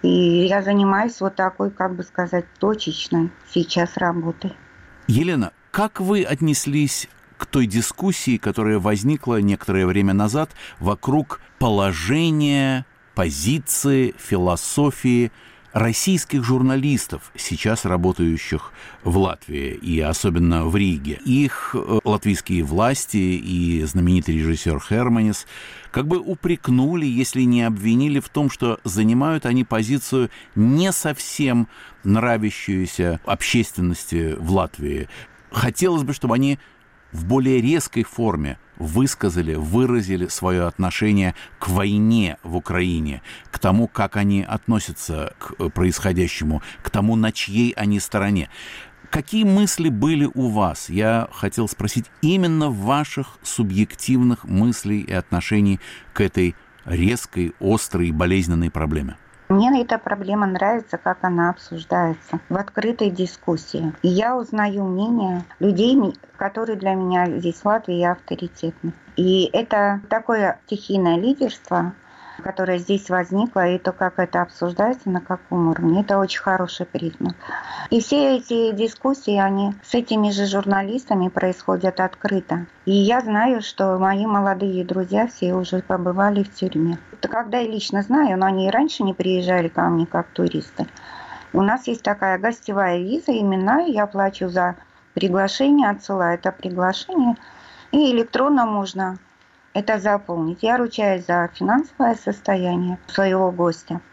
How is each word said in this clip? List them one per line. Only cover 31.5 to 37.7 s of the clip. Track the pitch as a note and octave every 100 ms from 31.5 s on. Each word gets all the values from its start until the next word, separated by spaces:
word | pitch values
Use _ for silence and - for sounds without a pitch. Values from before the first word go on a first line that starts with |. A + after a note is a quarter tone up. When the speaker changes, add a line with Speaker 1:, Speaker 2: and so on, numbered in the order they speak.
| A#2+ A2+ - - -
Speaker 2:
нравящуюся | G2+ G#2+ A#2+ A2+ G#2+ - - F#2+ F2+ - F2 E2 -
общественности | G2 - A#2+ A2 - F2+ E2+ - E2+ E2 D#2
в | D#2+
Латвии. | F#2+ E2+ - D2 C#2+ D2 - - - -
Хотелось | A#2+ - - F#3 E3+
бы, | C3+
чтобы | C#3+ C3 A#2
они | C#3 C#3 - _ _ _ _
в | E2 E2
более | C3 C3 C3
резкой | A#2